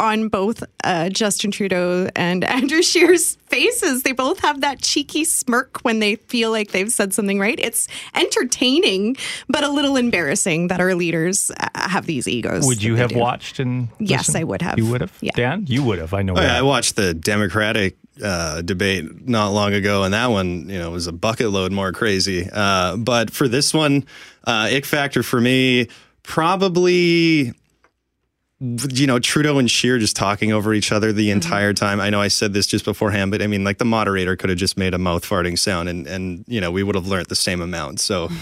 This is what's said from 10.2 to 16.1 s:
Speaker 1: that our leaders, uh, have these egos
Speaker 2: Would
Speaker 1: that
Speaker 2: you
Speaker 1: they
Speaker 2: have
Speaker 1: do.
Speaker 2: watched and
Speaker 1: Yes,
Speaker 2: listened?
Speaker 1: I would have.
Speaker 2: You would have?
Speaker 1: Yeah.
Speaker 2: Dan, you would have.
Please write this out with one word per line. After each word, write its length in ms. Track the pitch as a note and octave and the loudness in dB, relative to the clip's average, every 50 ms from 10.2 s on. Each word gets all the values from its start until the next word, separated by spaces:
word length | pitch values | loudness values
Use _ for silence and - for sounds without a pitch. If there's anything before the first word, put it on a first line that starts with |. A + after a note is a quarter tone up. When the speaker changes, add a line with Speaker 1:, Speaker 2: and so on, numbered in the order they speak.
| E3+ C#3 D#3 - - G3+ D#3+ E3 F3 F3+ | 0 0 0 0 0 0 0 0 0 0
Speaker 1:
that 120 | F#3 F3 | 0 0
our 160 | F3+ F#3 F#3 | 2 2 2
leaders, 560 | E3+ F3 E3 E3 E3 D#3+ F3+ G3 - - - - - | 0 0 0 0 0 0 0 0 0 -2 -4 -4 -4
uh, 80 | - - - - - - | -6 -6 -4 -4 -4 -2
have 180 | F3+ F#3+ - | -2 -2 -2
these 200 | - E3 B2 - | -2 -4 -4 -2
egos 400 | - - A#2+ - - - F#2 D#3 | -2 -2 -2 -2 -2 -2 0 0
Speaker 2:
Would 120 | C3 B2 A2 | 0 0 0
Speaker 1:
that 40 | G2+ | 0
Speaker 2:
you 120 | A2+ A2+ | 0 2
Speaker 1:
they 40 | A#2 | 2
Speaker 2:
have 100 | B2 A#2+ | 2 2
Speaker 1:
do. 80 | B2 A#2+ | 2 0
Speaker 2:
watched 420 | A#2 B2 C3 - - - - - | 0 0 -2 -4 -8 -12 -6 -4
and 280 | C3+ B2 B2 B2+ B2 A2+ - - | -4 -2 -2 -2 -4 -6 -6 -6
Speaker 1:
Yes, 220 | A3 F#3+ - - - | -2 0 0 0 0
Speaker 2:
listened? 100 | - - F3 | 0 -2 -2
Speaker 1:
I 60 | E3 | -2
would 180 | - G2 F#2 F3 | -2 -4 -4 -4
have. 140 | - - | -2 0
Speaker 2:
You 100 | - A2+ A2+ | 0 0 0
would 120 | A#2+ B2+ D#3 | 0 -2 -4
have? 140 | F#3+ - - | -6 -8 -8
Speaker 1:
Yeah. 120 | - - - | -8 -6 -2
Speaker 2:
Dan, 300 | - A#2+ B2 D3+ G3+ G#3+ C#3 | -2 -2 -2 -2 -4 -4 -2
you 160 | A2+ C3 D3 | 0 0 2
would 160 | A#2+ G2+ E2+ | 0 0 -2
have. 120 | D#2+ D#2+ | -4 -4